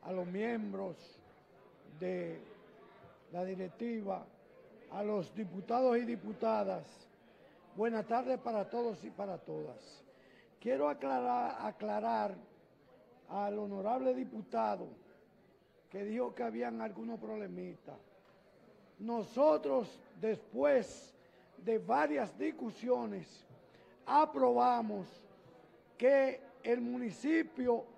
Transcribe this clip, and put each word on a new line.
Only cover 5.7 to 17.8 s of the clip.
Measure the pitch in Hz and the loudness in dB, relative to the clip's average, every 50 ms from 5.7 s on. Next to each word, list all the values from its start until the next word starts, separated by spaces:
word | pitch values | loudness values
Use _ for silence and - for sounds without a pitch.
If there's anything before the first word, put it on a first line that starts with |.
| 226 240 262 254 233 240 | 2 4 4 6 4 4
y | 247 | 2
diputadas. | 226 240 196 160 208 214 - - 226 220 214 202 196 190 180 156 - - - - - - _ - - - - - - - - - - - | 0 -4 -6 -6 -8 -6 0 0 2 2 2 2 0 -2 -4 -6 -12 -18 -20 -20 -20 -20 _ -20 -20 -20 -20 -20 -20 -20 -20 -20 -16 -4
Buenas | - 214 233 226 220 208 | 0 0 0 0 0 0
tardes | - 226 240 254 254 262 247 | 2 0 0 2 2 -2 -2
para | - 247 220 214 196 202 | 0 -2 -2 0 -2 -2
todos | - 240 240 233 214 165 - | -2 -2 -2 -2 -4 -4 -10
y | 214 | -14
para | 190 - 202 196 180 165 | -8 -8 -6 -6 -6 -8
todas. | - - 156 156 151 139 123 - - - - - - - - - - - - - - - - _ | -8 -8 -8 -8 -8 -8 -10 -14 -18 -20 -20 -20 -20 -20 -20 -20 -20 -20 -20 -20 -20 -20 -20 _
Quiero | - 226 262 269 285 294 | -2 -2 0 2 2 2
aclarar, | 285 269 269 269 269 254 247 247 247 247 240 240 - - | 0 0 -2 0 0 0 2 2 2 2 0 -2 -4 -4
aclarar | 208 214 214 - 214 214 208 214 214 226 233 220 214 202 190 175 - - - - - _ - _ _ - - - - - - - - - | -6 -6 -6 -6 -6 -4 -2 -2 0 0 0 0 0 -2 -4 -8 -14 -20 -20 -20 -20 _ -20 _ _ -20 -20 -20 -20 -20 -20 -20 -18 -8
al | - 196 202 202 208 214 | -6 -4 -2 -2 -2 -4
honorable | 208 202 202 196 190 208 240 262 262 262 254 | -6 -6 -6 -4 -2 -2 0 0 2 0 0
diputado | 254 254 - - 214 202 - - 226 226 214 202 185 175 170 - - - - - - - _ _ _ _ _ _ _ _ _ _ _ _ _ | 0 -4 -8 -8 -12 -12 -6 -2 0 0 0 0 -2 -6 -12 -14 -18 -20 -20 -20 -20 -20 _ _ _ _ _ _ _ _ _ _ _ _ _
que | - 190 202 | -10 -8 -6
dijo | 208 214 233 247 240 202 | -4 -2 -2 -2 -4 -4
que | - 240 | -4 -6
habían | 233 220 226 240 240 226 226 | -4 -2 -4 -4 -4 -4 -4
algunos | 220 220 196 220 226 233 233 220 | -6 -6 -6 -8 -8 -8 -8 -8
problemitas. | 214 214 220 214 208 190 180 180 180 180 170 - | -8 -8 -8 -6 -8 -8 -8 -8 -10 -10 -12 -14